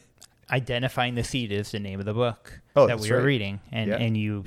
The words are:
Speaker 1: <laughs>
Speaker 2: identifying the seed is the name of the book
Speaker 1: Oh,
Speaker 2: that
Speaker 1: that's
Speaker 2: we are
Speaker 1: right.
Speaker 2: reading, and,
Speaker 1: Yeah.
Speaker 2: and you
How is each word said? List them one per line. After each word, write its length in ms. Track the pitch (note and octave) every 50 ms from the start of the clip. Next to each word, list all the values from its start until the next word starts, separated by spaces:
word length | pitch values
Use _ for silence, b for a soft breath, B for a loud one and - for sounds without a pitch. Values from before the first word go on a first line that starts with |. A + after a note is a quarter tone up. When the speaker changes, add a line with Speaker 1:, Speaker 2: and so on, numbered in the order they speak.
| - _ _ -
Speaker 1:
<laughs> 280 | - - _ _ _ -
Speaker 2:
identifying 640 | B2 B2+ A#2+ - B2 A#2+ B2+ A#2+ - C#3 B2 B2 B2
the 100 | A#2+ A2+
seed 280 | - - C3+ A#2+ G#2
is 180 | G2+ G2+ G#2 -
the 80 | - G#2
name 200 | G2+ G2 F#2+ G2
of 60 | G2
the 60 | G#2 G#2
book 440 | A#2 B2 A#2+ A2 - - - - - - _ -
Speaker 1:
Oh, 120 | D3 C3+
Speaker 2:
that 80 | A2 A#2+
Speaker 1:
that's 60 | A2 G#2+
Speaker 2:
we 40 | G#2+
are 60 | B2
Speaker 1:
right. 80 | B2 B2
Speaker 2:
reading, 340 | C#3 C#3 A#2+ G#2 G2 G2 G2 - -
and, 180 | B2 A2+ A2+ G2+
Speaker 1:
Yeah. 60 | G#2+
Speaker 2:
and 200 | A2 A#2 A2+ A2
you 280 | G#2+ G#2+ G#2+ G#2 G2+ F#2+